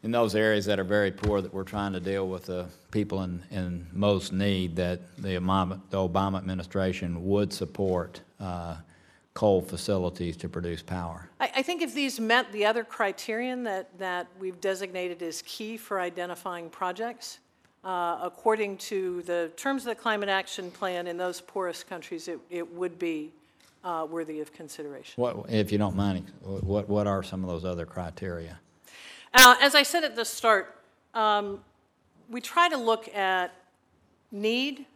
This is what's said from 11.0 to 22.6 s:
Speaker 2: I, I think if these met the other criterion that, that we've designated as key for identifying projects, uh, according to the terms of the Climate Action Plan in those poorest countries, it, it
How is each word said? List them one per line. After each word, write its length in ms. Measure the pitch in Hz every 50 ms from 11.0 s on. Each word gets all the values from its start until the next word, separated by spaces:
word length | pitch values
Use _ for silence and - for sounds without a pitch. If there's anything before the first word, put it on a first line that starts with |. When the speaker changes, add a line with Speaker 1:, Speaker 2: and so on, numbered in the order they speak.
| 87 85 82 90 - - - _
Speaker 2:
I, 100 | 262 277 -
I 60 | 262
think 200 | 269 - 359 320
if 100 | 339 262
these 280 | 233 285 277 269 - -
met 320 | 226 220 233 247 254 254
the 140 | 202 214 208
other 180 | 208 220 240 220
criterion 800 | - - - 226 202 185 - - - 220 226 247 254 254 254 247
that, 340 | 226 196 190 185 - - 180
that 300 | 190 185 180 180 175 - - 185
we've 220 | 190 185 185 180
designated 600 | - 196 190 185 196 185 180 185 180 180 175 170
as 200 | 175 165 156 -
key 340 | - - - - 220 214 226
for 220 | 220 - - 208 190
identifying 720 | 180 180 175 180 175 180 175 - - 190 180 175 170 165
projects, 720 | - - 190 180 180 190 226 233 240 240 - - - - _ _ _ _ _ _ _ _ -
uh, 340 | 190 185 175 175 170 170 -
according 540 | 175 180 175 - - 226 220 214 214 202 196
to 460 | 185 - - 220 190 190 185 180 175
the 280 | 170 175 175 175 170 160 165
terms 260 | - - 277 277 269
of 60 | - 240
the 60 | 220
Climate 320 | 220 - 233 214 208 202 196
Action 420 | 190 190 190 - - - 185 180
Plan 380 | - - 202 185 180 175 175 180
in 80 | 170
those 240 | 175 180 180 175 180
poorest 480 | - - - 202 185 175 165 - - -
countries, 400 | 190 170 160 - 180 165 160 185
it, 100 | 165 135 - _
it 220 | 175 175